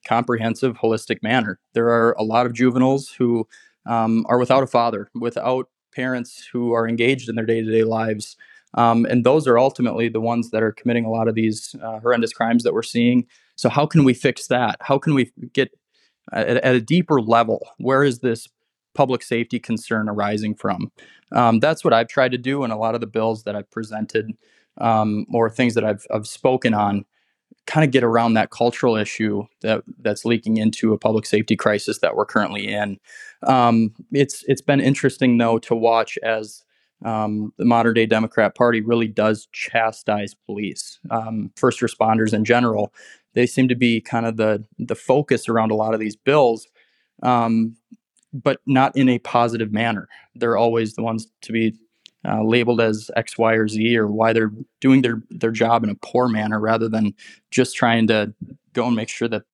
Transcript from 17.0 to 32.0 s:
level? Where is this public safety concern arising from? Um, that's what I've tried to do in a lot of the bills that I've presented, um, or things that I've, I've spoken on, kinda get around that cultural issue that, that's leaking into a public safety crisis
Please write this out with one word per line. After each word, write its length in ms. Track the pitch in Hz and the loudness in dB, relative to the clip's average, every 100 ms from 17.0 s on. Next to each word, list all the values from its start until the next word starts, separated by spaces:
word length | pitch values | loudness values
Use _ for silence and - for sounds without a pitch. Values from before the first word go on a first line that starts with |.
| 175 147 | 2 0
level? 400 | 110 113 113 110 - _ | 2 2 2 -2 -6 _
Where 260 | 123 135 | 0 2
is 180 | 143 120 | 2 0
this 280 | 127 113 - _ _ _ _ | -4 -4 -8 _ _ _ _
public 280 | - 135 127 | 0 0 0
safety 360 | - 117 117 123 | -4 -4 -4 -8
concern 500 | - 113 - 113 107 | -6 -8 -4 -4 -4
arising 460 | 104 101 107 107 | -4 -4 -2 -4
from? 360 | 104 107 95 104 _ - _ _ | -4 -4 -4 -8 _ -20 _ _
Um, 300 | - 120 113 | 2 4 4
that's 240 | 147 160 | 0 0
what 100 | 160 | 2
I've 140 | 113 117 | 4 2
tried 240 | - 127 | 0 0
to 60 | 123 | 0
do 260 | 123 143 | -4 -4
in 60 | 127 | -4
a 80 | 107 | -4
lot 160 | 113 | -4
of 60 | 117 | -4
the 60 | 113 | -4
bills 380 | 110 113 110 | -2 -2 -2
that 120 | 107 104 | -6 -10
I've 140 | 98 | -10
presented, 640 | - 107 107 107 110 107 107 _ _ _ - | -12 -10 -8 -4 -4 -6 -12 _ _ _ -4
um, 480 | 117 110 107 104 107 | 0 2 0 -2 -4
or 160 | 117 113 | -2 -2
things 260 | 113 123 | 0 0
that 100 | 117 | 0
I've, 220 | 107 101 - | -2 -4 -6
I've 160 | 110 107 | -8 -8
spoken 480 | - 131 127 123 | -2 0 0 0
on, 320 | 104 104 101 101 _ _ _ _ _ - | 0 0 -2 -8 _ _ _ _ _ -4
kinda 200 | 156 156 | 2 4
get 180 | 127 | 4
around 300 | 120 117 117 | 2 2 2
that 160 | 113 - | 2 0
cultural 460 | - 120 - 127 107 | 0 -2 0 0 0
issue 480 | 104 - 110 101 104 _ | -2 -4 -2 -2 -6 _
that, 200 | 110 110 - - | -2 -2 -4 -6
that's 260 | 117 107 113 | -4 -4 -2
leaking 320 | 117 113 110 | -2 0 0
into 340 | 110 - 113 | 0 0 0
a 60 | 107 | 2
public 260 | 113 110 | 0 0
safety 320 | - 104 107 104 | 0 -2 0 0
crisis 440 | - 104 - 110 | 0 0 -4 -2